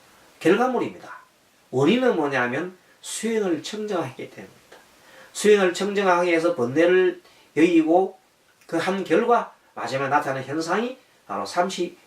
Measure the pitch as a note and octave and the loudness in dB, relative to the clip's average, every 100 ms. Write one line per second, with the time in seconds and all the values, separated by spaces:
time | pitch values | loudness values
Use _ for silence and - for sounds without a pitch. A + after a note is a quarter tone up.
0 | _ _ _ - D#3+ G#3 B3+ A#3+ B2+ - | _ _ _ -2 2 4 2 -2 -4 -8
1 | - - - _ _ _ _ B2+ D3 B3 | -18 -20 -20 _ _ _ _ 0 2 4
2 | B3+ F#3+ C#3+ C3+ B2 C3 F3+ F#3 _ _ | 2 0 0 -2 -2 -4 -8 -12 _ _
3 | - - A3 A3+ G3 D#3 - G#3+ G#3+ F#3 | -14 -8 -4 -2 -2 -4 -6 -8 -6 -6
4 | C#3+ - - - F#2+ - _ - _ _ | -6 -10 -16 -18 -20 -20 _ -20 _ _
5 | _ - - - G3+ G#3 F3+ F3 G3 G3+ | _ -20 -18 0 4 6 4 0 -4 0
6 | G3 F3 F3+ E3 E3 - - C#3 E3+ F#3 | 2 2 2 2 0 0 -2 2 4 4
7 | F#3 F3 - _ _ - E3+ E3+ D#3 E3+ | 2 -2 -10 _ _ 2 4 4 4 4
8 | F#3+ - _ _ _ _ - E3 - F#3+ | 2 -4 _ _ _ _ -8 -4 -2 -4
9 | - D#3+ A#3 A#3 G#3 - _ - A#2 C3+ | 0 0 2 0 0 -12 _ -12 -8 -4
10 | C3+ C#3 C#3 C3+ C3 D3+ D#3+ F#3+ A#3+ - | -2 -2 -2 -6 -6 -6 -4 -4 -4 -8
11 | _ _ - G2+ - F3 F#3 - F3 - | _ _ -12 -10 -6 -2 -2 -2 -8 -10